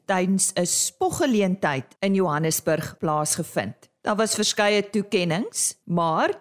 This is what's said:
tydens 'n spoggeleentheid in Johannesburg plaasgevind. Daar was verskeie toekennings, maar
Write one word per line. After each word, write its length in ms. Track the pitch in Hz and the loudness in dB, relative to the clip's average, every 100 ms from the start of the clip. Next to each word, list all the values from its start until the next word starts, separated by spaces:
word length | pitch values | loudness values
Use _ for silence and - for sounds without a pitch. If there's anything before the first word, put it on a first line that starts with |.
| - | -2
tydens 460 | 185 185 190 - - | 0 2 2 0 0
'n 100 | 180 | -2
spoggeleentheid 1300 | - - - 370 - 294 214 190 190 156 135 - _ | -2 -2 -2 -2 0 2 2 2 0 0 -2 -6 _
in 140 | 196 196 | 0 2
Johannesburg 840 | 180 147 160 - - 156 - - | 2 0 0 0 0 -2 -2 -6
plaasgevind. 920 | 165 151 151 - 160 156 101 - - _ | -2 0 0 -4 -4 -4 -4 -8 -20 _
Daar 140 | - 208 | -4 0
was 200 | 220 - | 0 0
verskeie 540 | 208 - 208 208 202 | -2 2 2 2 0
toekennings, 840 | 214 202 196 175 165 427 - - - - | -4 0 0 0 -2 -4 -4 -4 -6 -4
maar 480 | 170 165 165 320 - | 0 2 2 0 -2